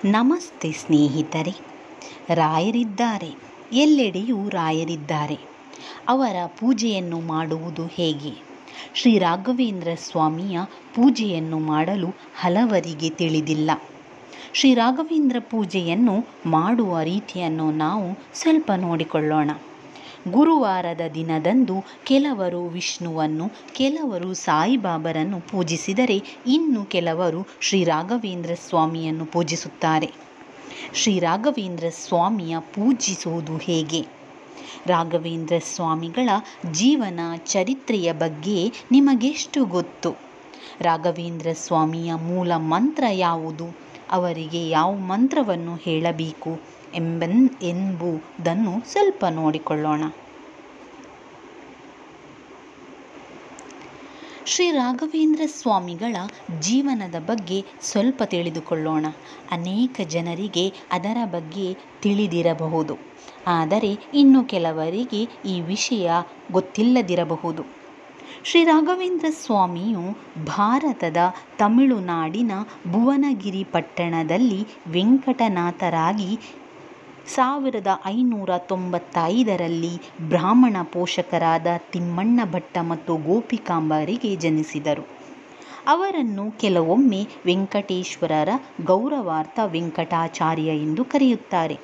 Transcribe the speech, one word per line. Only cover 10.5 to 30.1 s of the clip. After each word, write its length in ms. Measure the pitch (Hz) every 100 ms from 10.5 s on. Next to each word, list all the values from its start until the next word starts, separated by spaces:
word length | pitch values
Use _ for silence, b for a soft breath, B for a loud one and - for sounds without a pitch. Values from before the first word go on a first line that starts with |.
| 175 190 B B -
ಪೂಜೆಯನ್ನು 640 | 254 233 214 165 160 160
ಮಾಡಲು 480 | 156 151 165 202 175 - B -
ಹಲವರಿಗೆ 720 | 180 180 240 196 165 151 160
ತಿಳಿದಿಲ್ಲ. 600 | 156 165 160 151 156 156 151 - - - - - B B
ಶ್ರೀ 200 | - 269
ರಾಘವೇಂದ್ರ 640 | 240 226 262 320 330 277 240
ಪೂಜೆಯನ್ನು 880 | - 226 196 190 170 175 240 196 247 - 170
ಮಾಡುವ 540 | 160 175 240 214 165
ರೀತಿಯನ್ನು 720 | 160 190 - 180 170 160 156
ನಾವು 680 | 156 156 208 180 190 - -
ಸ್ವಲ್ಪ 320 | 320 320 311
ನೋಡಿಕೊಳ್ಳೋಣ. 800 | 190 180 165 160 160 151 156 147 151 - - B B B B 185
ಗುರುವಾರದ 680 | 202 311 320 220 185 175 165 165
ದಿನದಂದು 720 | 156 160 160 160 247 247 190 B B
ಕೆಲವರು 640 | - 269 285 226 185 175 175
ವಿಷ್ಣುವನ್ನು, 840 | 170 - - 175 160 156 156 185 B B
ಕೆಲವರು 600 | - 269 311 294 185 185
ಸಾಯಿಬಾಬರನ್ನು 1040 | 185 - 156 180 262 196 165 160 160 165 190
ಪೂಜಿಸಿದರೆ, 840 | - 196 170 165 - 196 247 196 B B 240
ಇನ್ನು 380 | 294 320 233 196
ಕೆಲವರು 640 | 185 170 160 180 165 196 B
ಶ್ರೀ 220 | - 196
ರಾಘವೇಂದ್ರ 680 | 170 156 180 240 220 180 170 175 -
ಸ್ವಾಮಿಯನ್ನು 560 | 170 160 160 160 160 160
ಪೂಜಿಸುತ್ತಾರೆ. 840 | 170 170 165 160 - 160 160 156